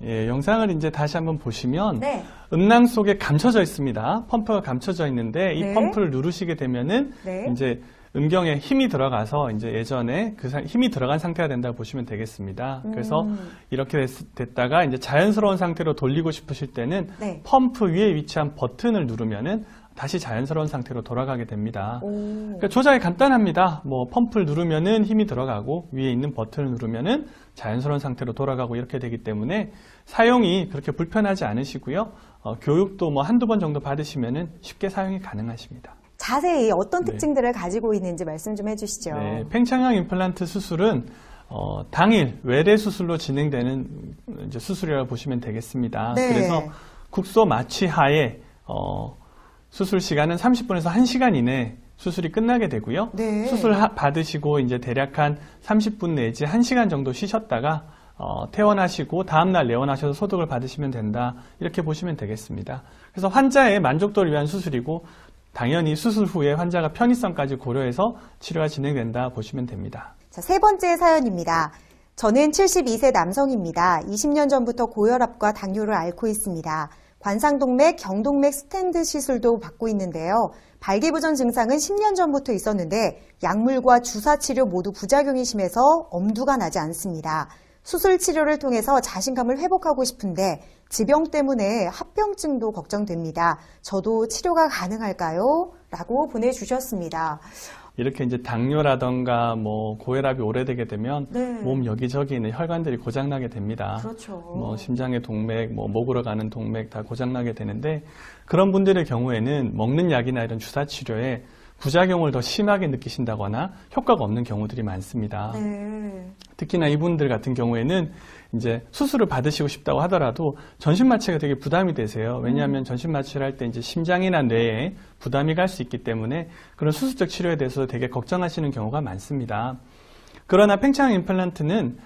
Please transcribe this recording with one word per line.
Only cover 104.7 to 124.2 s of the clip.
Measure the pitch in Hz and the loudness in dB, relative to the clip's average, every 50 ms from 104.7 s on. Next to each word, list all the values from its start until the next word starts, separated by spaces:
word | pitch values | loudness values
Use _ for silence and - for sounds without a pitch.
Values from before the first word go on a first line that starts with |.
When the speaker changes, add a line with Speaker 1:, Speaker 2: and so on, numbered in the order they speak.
| 110 | -6
Speaker 1:
심장의 | 110 - - 123 123 131 127 123 120 | -6 -4 -4 -4 -2 -2 -2 -2 -4
동맥, | 120 - 110 107 107 113 113 113 113 110 | -4 -4 -4 -4 -2 -2 -2 -2 -4 -4
뭐 | 110 107 107 107 | -4 -6 -4 -2
목으로 | 101 113 120 131 127 123 | -2 -2 0 0 0 -2
가는 | 117 113 107 107 110 107 | -2 -2 -4 -4 -4 -6
동맥 | - 117 110 110 110 113 110 - | -6 -6 -6 -6 -6 -6 -6 -8
다 | - 110 | -10 -10
고장나게 | 107 - 120 123 127 123 127 123 120 120 113 | -10 -8 -6 -4 -4 -4 -2 -2 -4 -4 -4
되는데 | - 110 104 101 110 131 151 156 151 151 - - - - - - - - | -6 -6 -6 -6 -4 -4 -4 -4 -4 -6 -12 -20 -20 -20 -20 -20 -20 -6
그런 | - - 165 190 202 | 0 4 4 4 4
분들의 | 190 196 196 196 190 180 160 | 4 4 4 4 4 4 2
경우에는 | - 131 117 120 131 123 110 110 131 147 147 127 110 - | 0 0 -2 0 0 0 0 0 0 0 0 -2 -2 -2
먹는 | 107 107 117 135 160 180 175 | -2 0 0 2 2 2 2
약이나 | 147 123 117 131 127 123 | 2 2 0 0 -2 -2
이런 | 113 113 113 110 | -2 -4 -6 -8
주사 | 110 - - 143 147 | -8 -6 -4 -4 -4
치료에 | 147 - - 135 - 113 110 123 131 123 117 - - - - - - - - | -4 -8 -10 -6 -6 -4 -2 -2 -2 -4 -6 -8 -14 -20 -20 -20 -20 -12 -8
부작용을 | - 139 143 170 185 185 180 170 165 147 | -2 2 4 4 4 4 4 2 2 2
더 | 127 127 | 0 0
심하게 | 120 - - - 208 208 202 190 190 147 | -2 -2 -2 0 2 2 2 2 2 0
느끼신다거나 | 135 131 - 120 - - 123 113 110 101 101 101 104 123 165 190 - - - - - | -2 -4 -6 -8 -6 -4 -4 -2 -2 -2 -4 -4 -2 -4 -4 -6 -8 -14 -12 -6 -4
효과가 | 285 - - 180 156 | 0 2 4 4 4
없는 | 120 101 107 120 | 2 0 -2 -2
경우들이 | 120 - 110 104 107 107 - 127 | -4 -4 -4 -4 -4 -6 -6 -6
많습니다. | 110 104 92 92 95 - - 120 107 104 104 98 101 110 117 | -6 -6 -6 -8 -8 -8 -6 -6 -6 -6 -6 -6 -6 -6 -6
Speaker 2:
네. | 214 214 208 208 202 202 208 214 214 214 202 190 190 180 185 190 - - - - - | -6 -6 -6 -6 -8 -8 -10 -10 -10 -10 -10 -10 -12 -14 -16 -18 -20 -20 -16 -10 -10
Speaker 1:
특히나 | 165 - - 175 160 147 | -6 -2 0 2 2 2
이분들 | 147 151 165 175 170 151 147 131 | 2 2 2 0 0 2 2 0
같은 | 127 - - 135 127 | 0 0 -2 -2 -2
경우에는 | 123 120 117 117 117 117 143 180 190 160 156 - - - - - - - _ | 0 0 0 0 0 0 2 2 0 0 -2 -6 -12 -20 -20 -20 -20 -12 _
이제 | - 117 113 117 113 120 - - | -6 -4 -2 -2 -2 -4 -6 -8
수술을 | - - 285 277 - 254 214 | -4 -4 -2 0 2 2 2
받으시고 | - 139 131 123 151 151 - 151 139 | 2 2 0 0 0 0 0 -2 -4
싶다고 | - - - 151 139 135 | -4 -4 -2 0 0 2
하더라도 | 156 180 190 175 143 120 120 - 165 147 139 - - - - - | 2 2 2 2 2 0 0 -2 -2 -4 -4 -6 -12 -20 -12 -2
전신마취가 | - 151 165 185 254 262 240 208 - - 170 147 | 0 2 4 6 6 4 4 4 2 0 0 0
되게 | 151 143 139 | 0 0 0
부담이 | 131 - 139 165 180 190 180 165 | -2 -2 0 2 2 2 2 0
되세요. | - 110 107 - 113 110 113 123 123 | 0 -2 -2 -2 -2 -2 -2 -2 -2
왜냐하면 | 120 120 131 143 147 139 139 135 | 0 0 2 2 2 0 0 -2
Speaker 2:
음. | 131 | -2
Speaker 1:
전신마취를 | 123 127 120 - 165 156 139 135 - - 143 135 | -4 -6 -4 -2 -2 -2 -2 -4 -4 -4 -4 -4
할 | 135 135 | -4 -4
때 | - 127 | -4 -6
이제 | 117 117 120 | -6 -6 -6
심장이나 | 117 - - 170 165 165 180 180 | -6 -4 -4 -2 0 2 2 2